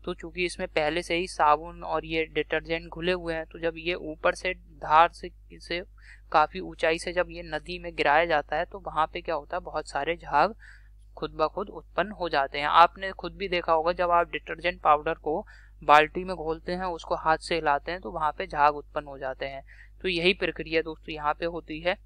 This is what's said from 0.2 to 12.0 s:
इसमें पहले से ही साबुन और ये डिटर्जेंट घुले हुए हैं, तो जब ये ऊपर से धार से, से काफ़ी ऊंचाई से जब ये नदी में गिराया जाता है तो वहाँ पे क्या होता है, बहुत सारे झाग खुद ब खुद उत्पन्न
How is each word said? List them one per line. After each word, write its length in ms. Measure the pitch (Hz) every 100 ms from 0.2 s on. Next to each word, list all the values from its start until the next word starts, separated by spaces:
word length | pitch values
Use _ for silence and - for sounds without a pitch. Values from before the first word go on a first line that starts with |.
| 170 165
इसमें 240 | 175 - 185
पहले 340 | - 151 165
से 120 | 170
ही 120 | 170 185
साबुन 560 | - 151 151 170 175
और 220 | 165 160
ये 200 | 156 160
डिटर्जेंट 640 | 156 151 147 156 156 165 170
घुले 240 | 165 170
हुए 220 | 185 165
हैं, 120 | 160 160
तो 120 | -
जब 160 | 165 160
ये 180 | 160
ऊपर 400 | 180 151 160 175
से 200 | 175 185
धार 540 | 180 175 147 147 156 170
से, 180 | - 180 - -
से 300 | 170 - 175 196 - - - -
काफ़ी 280 | 156 151 185
ऊंचाई 380 | 170 160 165 165
से 140 | 185
जब 140 | 175 170
ये 120 | 170
नदी 360 | 170 156 - 180
में 180 | 175 160
गिराया 280 | 151 147
जाता 320 | 170 151 - 151
है 80 |
तो 140 | 175 202
वहाँ 280 | 160 156 160
पे 140 | 180
क्या 140 | 175
होता 220 | 156 143 175
है, 40 |
बहुत 280 | 175 151 -
सारे 280 | 143 143 170
झाग 380 | 160 143 180 226 - - - - - -
खुद 140 | 151
ब 180 | 156 156
खुद 200 | - 196
उत्पन्न 440 | 165 - -